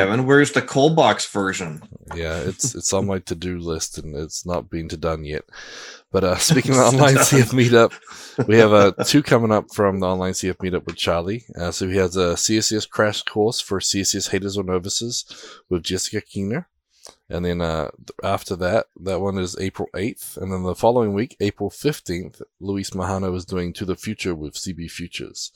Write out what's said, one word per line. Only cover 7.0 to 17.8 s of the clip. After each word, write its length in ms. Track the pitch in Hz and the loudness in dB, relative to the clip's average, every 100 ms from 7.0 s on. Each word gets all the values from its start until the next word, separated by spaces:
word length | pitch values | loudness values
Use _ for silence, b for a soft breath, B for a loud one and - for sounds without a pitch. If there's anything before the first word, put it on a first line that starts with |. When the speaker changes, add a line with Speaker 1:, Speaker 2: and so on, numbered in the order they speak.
| 143 | 6
Speaker 1:
done. 100 | 135 | 6
Speaker 2:
C 160 | 131 139 | 6 4
F 100 | 120 | 4
meetup, 420 | 131 120 117 113 - B B B B 110 | 4 6 6 6 2 B B B B 4
we 100 | 110 | 8
have, 140 | 110 | 8
uh, 200 | 104 101 | 8 6
Speaker 1:
<laughs> 120 | 92 | 4
Speaker 2:
two 180 | 101 147 | 2 2
coming 280 | 143 123 113 | 4 4 4
up 240 | 104 - | 0 0
from 240 | - 101 95 | 0 0 2
the 80 | 92 | 0
online 280 | 92 92 | 0 -2
C 140 | 92 95 | -2 -4
F 100 | 90 | -4
meetup 280 | 92 90 - | -4 -4 -6
with 100 | - | -4
Charlie. 480 | - 85 85 120 - - | -2 0 -2 -6 -10 -8
Uh, 140 | 87 | -6
so 160 | - 95 | -4 -2
he 80 | 95 | 0
has 180 | 92 | 0
a 220 | 90 87 85 | 2 0 0
C 200 | - 110 | 0 2
S 120 | 104 | 0
S 160 | 107 - | -2 -2
crash 360 | - 107 104 | 0 0 0
course 380 | - 107 107 113 | -4 0 0 0
for 200 | - 95 | -4 -4
C 220 | - 98 | -2 -2
S 120 | 95 | -2
S 140 | 101 - | -2 -2
haters 280 | 98 98 101 | -4 -4 -4
or 60 | |
novices 640 | 92 92 92 - 117 120 - B B B B | -2 -2 -2 -6 -6 -6 -10 B B B B
with 140 | 90 | -4
Jessica 380 | - 92 - 107 | -2 -4 -4 -6
Keener. 480 | - 101 98 131 180 _ _ _ B B - | -8 -6 -4 -4 -8 _ _ _ B B -10
And 100 | 87 | -4
then, 160 | 87 87 | -2 -2
uh, 300 | 85 80 | -2 -2